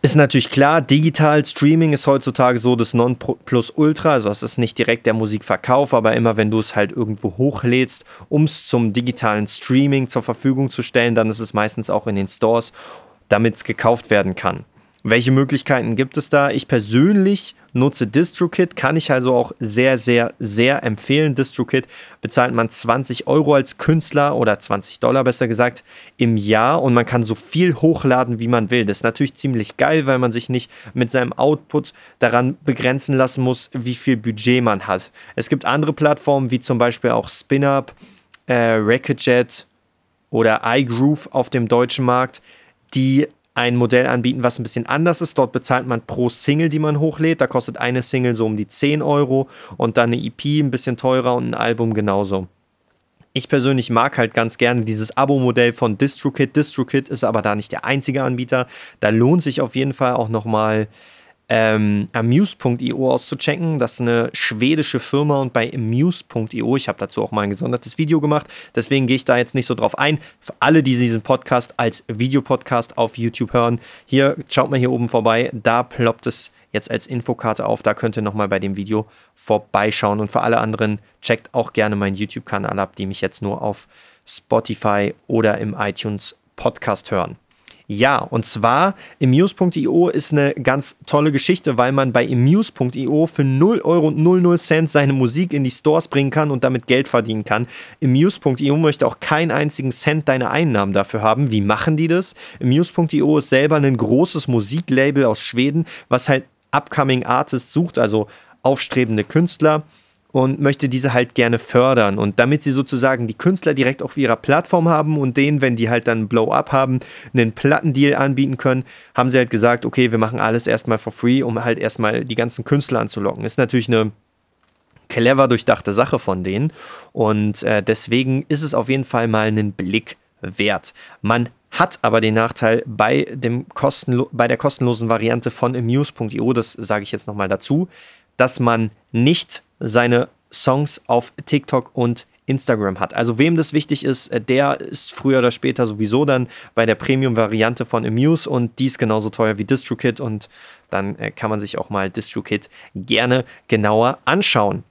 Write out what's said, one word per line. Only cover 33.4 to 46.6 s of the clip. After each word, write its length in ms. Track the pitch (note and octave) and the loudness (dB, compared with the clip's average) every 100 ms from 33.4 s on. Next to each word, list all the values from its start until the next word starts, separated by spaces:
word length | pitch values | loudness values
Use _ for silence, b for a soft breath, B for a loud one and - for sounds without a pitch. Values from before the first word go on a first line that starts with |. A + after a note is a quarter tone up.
muss, 280 | B2+ B2+ - | -2 -2 -6
wie 220 | C3 A#2+ A#2+ | -8 -6 -4
viel 200 | - A#2+ | 0 0
Budget 480 | A2+ G#2+ A2 B2+ | 0 -2 2 2
man 240 | A#2+ G2+ G2 | 2 0 -2
hat. 240 | F#2 - B B B | -4 -4 B B B
Es 140 | - | -4
gibt 160 | C#3+ - | -2 0
andere 260 | C#3 D3+ | 0 0
Plattformen, 580 | - D3+ D3 - C#3 C3 | 2 2 2 0 0 0
wie 120 | B2 | -4
zum 160 | - B2 | -2 0
Beispiel 320 | A#2+ A#2 A#2+ | 2 0 0
auch 180 | A2+ - | 0 -2
Spinup, 680 | - - C#3 C#3 C#3 C3+ - b b b - - | -8 -2 0 2 0 -4 -18 b b b -20 -2
äh, 80 | |
Recordjet 1120 | B2+ A#2 A2+ G#2 B2 - C3+ - B2 B2 - - _ _ _ _ _ _ | 2 4 2 2 0 0 -2 2 2 2 -6 -14 _ _ _ _ _ _
oder 320 | A2+ A2+ G#2+ | 0 2 2
iGroove 640 | A#2 B2+ C3 A#2 C#3 D3+ - | 0 0 0 0 2 0 -4
auf 160 | C3+ B2 | -4 -2
dem 180 | C3 A2+ | -2 2
deutschen 380 | A#2+ B2 - B2+ | 2 2 0 0
Markt, 360 | B2 B2+ - b b b b _ | 0 -2 -8 b b b b _
die 340 | - C3 C3+ D3+ _ _ - | -2 2 2 0 _ _ -4
ein 200 | A#2+ B2 | 0 2
Modell 320 | A#2+ B2 B2+ | 2 2 2
anbieten, 340 | B2 A#2+ B2+ | 0 -2 -2
was 160 | A#2+ A#2+ | -2 -4
ein 60 | |
bisschen 240 | A2 - A2+ | -6 -6 -4
anders 340 | C#3 E3+ E3 | 0 0 0
ist. 160 | E3 - | -2 0
Dort 140 | B2+ | 0
bezahlt 340 | B2 - B2+ B2+ | -2 -2 -2 -2
man 160 | A#2 | -6
pro 260 | - A2+ B2 | -6 -2 -2
Single, 420 | - - D3 | -2 -2 0